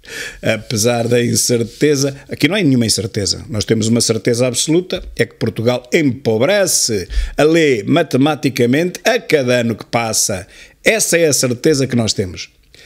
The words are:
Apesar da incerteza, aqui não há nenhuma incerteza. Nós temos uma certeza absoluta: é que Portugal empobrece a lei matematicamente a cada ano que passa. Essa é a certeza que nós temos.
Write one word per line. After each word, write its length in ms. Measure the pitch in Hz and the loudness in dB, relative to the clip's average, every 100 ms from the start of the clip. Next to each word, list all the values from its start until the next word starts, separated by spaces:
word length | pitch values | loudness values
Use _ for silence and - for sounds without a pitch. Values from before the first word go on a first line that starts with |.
| - - - - | -18 -14 -14 -6
Apesar 640 | - 110 - 110 113 120 113 | -2 -2 -2 -2 0 0 0
da 160 | 120 | 0
incerteza, 880 | 117 113 - 120 107 - 147 143 139 135 - | 2 0 0 0 -2 0 0 2 -2 -6 -12
aqui 200 | - - | -2 0
não 80 | 208 | 2
há 40 | |
nenhuma 240 | 165 127 | 2 2
incerteza. 580 | 113 - 98 110 95 87 - | 2 -2 -4 -4 -4 -6 -6
Nós 160 | 104 | -6
temos 240 | - 113 113 | -2 0 2
uma 140 | 117 | 0
certeza 440 | 113 110 - 117 127 | 0 0 0 0 0
absoluta: 560 | 117 - 160 180 - - - | -2 0 0 0 -6 -8 -4
é 80 | |
que 120 | 117 - | -4 -2
Portugal 520 | 139 - 113 123 - | -6 -2 -2 -2 -2
empobrece 1160 | 175 147 110 117 110 139 202 185 - - 104 85 - - | 0 0 0 -2 0 2 2 2 0 0 -2 -2 -2 -2
a 100 | - | 2
lei 380 | 151 165 151 120 | 4 4 4 2
matematicamente 1160 | - 147 160 127 147 143 139 117 120 139 180 - | 2 0 2 2 2 0 -2 0 2 2 0 -2
a 140 | - 240 | -2 -2
cada 420 | - 151 123 123 | 0 0 2 0
ano 140 | 117 | 0
que 120 | 107 - | -4 -4
passa. 600 | 117 113 107 - 95 - - - _ | -2 -2 -2 -2 -4 -8 -20 -20 _
Essa 320 | - 220 - 170 | 0 0 0 2
é 120 | 160 | 2
a 40 | |
certeza 540 | 135 131 120 156 143 127 | 2 0 0 2 2 2
que 100 | 120 | 0
nós 160 | 110 | 0
temos. 380 | - 92 87 - _ _ - | -2 -6 -8 -16 _ _ -20